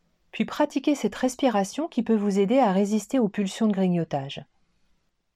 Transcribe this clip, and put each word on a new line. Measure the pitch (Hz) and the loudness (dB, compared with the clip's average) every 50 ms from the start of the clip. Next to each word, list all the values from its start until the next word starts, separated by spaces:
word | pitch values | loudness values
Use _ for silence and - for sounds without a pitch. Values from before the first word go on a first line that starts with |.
| _ _ _ _ _ _ | _ _ _ _ _ _
Puis | - - 214 | -6 -6 -6
pratiquez | - - - 302 294 - 285 - 311 294 | -4 -2 -2 -2 0 0 -2 0 0 0
cette | - - 202 - | 0 0 -4 -2
respiration | - - 262 - - 285 254 208 202 196 - - - 311 339 | -2 -4 -4 -2 0 0 0 2 0 0 -2 -4 -6 -8 -6
qui | - 247 226 | -4 -4 0
peut | 226 226 | 2 2
vous | 208 202 208 190 202 | 2 2 2 2 2
aider | 196 190 247 277 | 2 4 4 4
à | 262 202 | 4 4
résister | 180 190 208 196 214 214 - - - 269 | 4 2 2 2 0 -2 -2 0 0 0
aux | 226 196 | 0 0
pulsions | - - 202 190 - - 226 214 | 0 -2 -4 -4 -2 0 0 0
de | 196 | 2
grignotage. | 190 190 185 175 170 160 - - 139 135 139 - 151 147 - _ _ _ _ _ _ _ _ _ _ _ _ _ _ _ _ _ | 2 2 2 2 0 0 -2 -4 -4 -6 -6 -10 -14 -16 -18 _ _ _ _ _ _ _ _ _ _ _ _ _ _ _ _ _